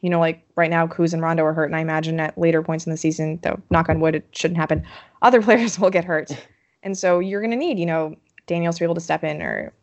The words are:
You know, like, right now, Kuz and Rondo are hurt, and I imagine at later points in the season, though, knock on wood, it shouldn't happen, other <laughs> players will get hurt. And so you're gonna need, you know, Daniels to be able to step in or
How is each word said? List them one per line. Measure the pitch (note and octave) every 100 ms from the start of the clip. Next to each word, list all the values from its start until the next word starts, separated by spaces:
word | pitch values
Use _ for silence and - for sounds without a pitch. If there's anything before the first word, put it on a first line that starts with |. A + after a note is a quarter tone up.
You | F3+
know, | F3
like, | E3 D#3+ _ -
right | E3
now, | E3 E3
Kuz | - E3+
and | E3
Rondo | E3 E3 D#3
are |
hurt, | D#3+ D3+
and | D#3+
I |
imagine | D#3+ D#3 D#3+ D#3+
at | D#3 -
later | E3+ E3
points | D#3+ D#3+ E3
in |
the | D#3+
season, | D#3+ D#3+ D#3 E3
though, | - - -
knock | E3 E3
on | D#3+
wood, | D#3+ D#3
it | -
shouldn't | - E3 E3+
happen, | D#3 D#3 - - - _
other | A#3+ B3
<laughs> |
players | G#3+ A3 A#3 F3
will | F#3+
get | F#3+ F3
hurt. | D#3+ D3 C#3 - _ _ _
And | G3 F#3+
so | F#3 F3
you're | F#3+ G3+
gonna | A3 A#3+
need, | E4+ A3+
you | E3+
know, | D#3+ D#3 D#3+ _ _ -
Daniels | E3+ E3+ E3+
to |
be | E3+
able | E3+
to |
step | E3+ D#3+
in | D#3 D3+
or | C#2 G1+ - _